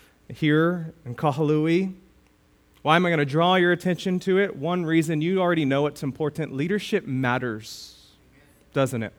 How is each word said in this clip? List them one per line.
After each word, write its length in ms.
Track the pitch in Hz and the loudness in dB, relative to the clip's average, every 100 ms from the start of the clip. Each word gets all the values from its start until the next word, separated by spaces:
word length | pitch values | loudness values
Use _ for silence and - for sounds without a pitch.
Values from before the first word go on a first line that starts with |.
| _ _ - | _ _ -20
here 600 | - 151 151 165 180 160 - 123 | -2 2 4 2 0 -6 -12 -14
in 100 | 117 | -4
Kahului? 800 | 160 135 151 151 160 170 190 185 - _ _ _ _ _ _ _ | -2 0 0 2 2 2 0 -6 -18 _ _ _ _ _ _ _
Why 140 | 139 165 | 2 2
am 100 | 180 | 4
I 60 | |
gonna 120 | 165 | 2
draw 320 | 143 151 175 185 | 0 2 4 4
your 160 | 175 | 4
attention 480 | 175 185 165 190 180 | 2 0 -2 -2 -2
to 180 | 190 185 | 0 0
it? 180 | 202 - | 0 -4
One 280 | 151 180 160 | -4 -2 2
reason, 360 | 165 156 156 | 2 2 0
you 180 | 160 190 | 0 0
already 260 | 175 160 143 | 2 2 2
know 200 | 135 147 | 2 0
it's 180 | 143 | -2
important. 500 | 143 - 151 151 151 | -8 -4 -4 -4 -6
Leadership 520 | 135 170 208 - 196 - | -4 -2 -2 -2 -4 -2
matters, 1040 | 131 127 127 123 107 107 - - - - _ _ _ _ _ _ | -2 0 0 -2 -6 -10 -18 -20 -20 -20 _ _ _ _ _ _
doesn't 300 | 147 131 127 | -2 0 -2
it? 100 | 107 | -6